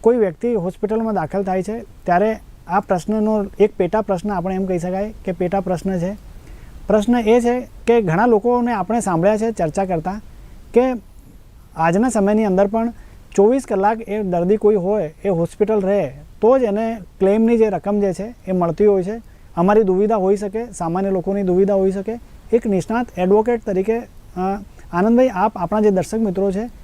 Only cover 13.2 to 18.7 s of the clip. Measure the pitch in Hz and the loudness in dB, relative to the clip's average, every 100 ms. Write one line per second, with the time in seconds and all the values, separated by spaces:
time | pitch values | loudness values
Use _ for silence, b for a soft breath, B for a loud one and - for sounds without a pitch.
13.2 | b - 202 269 - 202 196 226 220 208 | b 2 4 4 0 0 0 -2 -4 -6
14.2 | 202 175 175 214 214 208 175 214 156 - | -2 0 2 2 2 2 0 -2 -4 -6
15.2 | 202 170 170 - 208 220 185 202 151 139 | -2 0 -2 -2 0 0 0 0 -2 -8
16.2 | - - 214 269 233 202 226 226 175 - | -20 0 2 4 2 -2 -4 -6 -14 -2
17.2 | 190 214 226 233 220 185 202 208 202 175 | 2 4 2 4 2 0 -2 0 0 -2
18.2 | 208 240 - 185 170 | -10 -12 -4 -2 -2